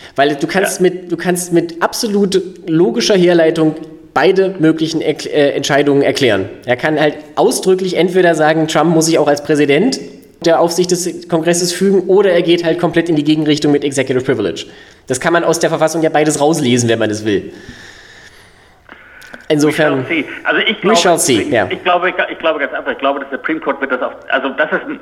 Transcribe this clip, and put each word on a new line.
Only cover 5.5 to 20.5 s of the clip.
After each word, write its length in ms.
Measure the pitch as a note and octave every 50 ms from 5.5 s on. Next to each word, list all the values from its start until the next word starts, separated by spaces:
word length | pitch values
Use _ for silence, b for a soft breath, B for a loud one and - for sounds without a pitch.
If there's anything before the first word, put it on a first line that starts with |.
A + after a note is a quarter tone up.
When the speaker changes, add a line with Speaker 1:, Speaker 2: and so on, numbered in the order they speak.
Speaker 1:
Entscheidungen 500 | - D3 C#3 - C#3+ C#3+ D3 C#3+ C#3 C#3
erklären. 480 | - A2+ C3 - - A#2 G2+ F#2+ F#2+ G#2 - - -
Er 100 | B2 B2
kann 240 | B2 - D#3 D#3 C#3+
halt 160 | D3+ D3+ D3 - - - -
ausdrücklich 600 | - E3 A#3 - - - F#3 F#3 F#3 F#3+ F3+ E3+
entweder 360 | - F3 F3+ F3 F#3 F3 E3+ E3
sagen, 320 | D3+ D3+ D3+ D#3+ D#3+ D#3
Trump 260 | D#3 - D3+ D#3 F3 D#3+
muss 100 | E3 D#3
sich 140 | E3 D#3+ C3+
auch 80 | D3
als 160 | C#3+ D3 C#3+ -
Präsident 560 | - D#3 C#3+ D3 C#3 C#3 D#3+ G#3+ C4 - - - - - - - - _ - -
der 140 | E3 E3 D3
Aufsicht 320 | E3 E3+ F3 F#3 F3+ F3
des 360 | F3+ F3 - F3 D#3+ - -
Kongresses 460 | - F3 E3 E3 F3 F3 F3 F3+ F3 -
fügen 280 | - F#3+ G3 F#3+ F#3 F3+
oder 240 | F#3+ F#3 G#3 G3+ F#3+
er 100 | E3+ F#3
geht 220 | F3 E3+ E3+ E3+ E3+
halt 160 | E3 D#3+ -
komplett 300 | F3+ D#3+ - E3 D#3 F3
in 60 | D#3+
die 80 | D3 C#3+
Gegenrichtung 480 | D3+ D3+ D#3+ D3+ D3+ D3 D3 - D3
mit 120 | C#3+ C#3+ C#3+
Executive 400 | C#3+ B2+ C3+ B2+ C3 B2+ B2+ B2
Privilege. 420 | - B2+ A2 G2+ E2+ - - - B B B B B B B B
Das 120 | - - -
kann 140 | - E3 E3+
man 100 | E3+ E3+
aus 160 | E3 D#3+ E3
der 100 | E3+ D#3
Verfassung 320 | E3 D3 D#3+ D#3 - D#3+
ja 80 | D#3 D#3
beides 300 | - D3+ D#3 D#3 D3 C#3
rauslesen, 500 | C#3+ D3+ E3 D3+ C#3 A#2+ B2 B2 A#2+ A2+
wenn 100 | A2+ A2
man 100 | A2 A2
es 160 | G#2 G#2 G#2+
will. 260 | A2 G2+ F2 - B B B B B B B B B B B B B B B B B B B B B B B B B B B _ - - - - - - - - - - - - -
Insofern 600 | D#3 C#3+ D3 D3+ D3 D#3+ D3+ D3+ C#3 C3 B2+ -
Speaker 2:
We 140 | E3+ D#3 A#2+
shall 0 |
see. 20 | - - - -
Also 180 | C#3+